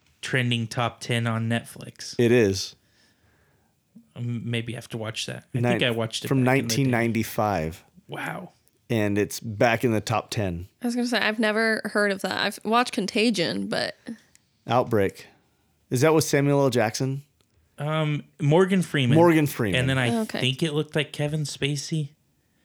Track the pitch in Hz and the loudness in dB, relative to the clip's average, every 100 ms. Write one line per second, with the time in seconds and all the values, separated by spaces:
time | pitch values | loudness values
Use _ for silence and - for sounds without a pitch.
0 | _ _ - 135 123 120 113 - 117 - | _ _ -4 -2 0 -2 -4 -4 -4 -4
1 | - 120 117 113 113 117 - - - - | -4 -2 -2 -2 -2 -4 -4 -16 -18 -16
2 | - - 120 123 104 95 - - _ _ | -10 2 4 6 4 2 -6 -14 _ _
3 | _ _ _ _ _ _ _ _ _ - | _ _ _ _ _ _ _ _ _ -20
4 | _ - 120 120 113 117 117 113 - 117 | _ -10 -6 -6 -4 -6 -6 -10 -10 -10
5 | 107 - - 123 - 120 120 117 127 113 | -8 -8 -8 -10 -6 0 2 2 2 0
6 | 113 - - 135 127 135 117 113 135 120 | -2 -4 0 2 4 2 2 0 2 2
7 | 117 113 107 - 107 95 80 80 _ _ | 2 0 -2 0 0 0 -2 -6 _ _
8 | - 143 - 170 185 _ _ _ - 117 | -16 -10 -8 -8 -12 _ _ _ -4 -2
9 | 104 101 101 - 117 104 123 113 123 107 | 0 2 0 -2 -8 0 2 4 2 0
10 | - 107 - - 98 85 90 _ 240 240 | 0 -4 -4 -4 -4 -4 -10 _ -6 -4
11 | 240 233 208 220 220 214 226 220 214 214 | -2 0 -2 0 0 0 0 -2 -2 0
12 | 208 196 185 202 196 - - 233 247 - | 0 -2 -4 -2 -4 -4 0 0 0 -2
13 | 190 220 226 208 151 101 - - 92 - | -4 0 0 2 -2 -2 -4 -4 -4 -8
14 | - 233 _ _ _ _ - 120 123 113 | -16 -20 _ _ _ _ -2 0 2 2
15 | 98 - - _ _ _ _ _ - 131 | 0 -2 -20 _ _ _ _ _ -6 2
16 | 151 156 147 147 143 143 139 120 110 - | 4 4 4 2 4 4 4 2 0 0
17 | 131 139 - _ _ _ _ - 147 156 | -4 -4 -10 _ _ _ _ -10 -4 -2
18 | 151 147 - - 143 160 190 190 170 151 | 0 -2 -6 -4 4 4 6 2 0 0
19 | 123 160 170 160 143 - 113 127 127 135 | 4 6 6 6 2 0 0 2 2 2
20 | 120 233 220 - 127 131 165 147 151 160 | 2 0 -2 -2 -2 0 -2 -2 -2 -2
21 | 143 - 147 156 147 - 139 143 - 160 | -4 -4 -4 -4 -6 -4 -4 -4 -4 -6
22 | 143 _ _ _ _ _ | -6 _ _ _ _ _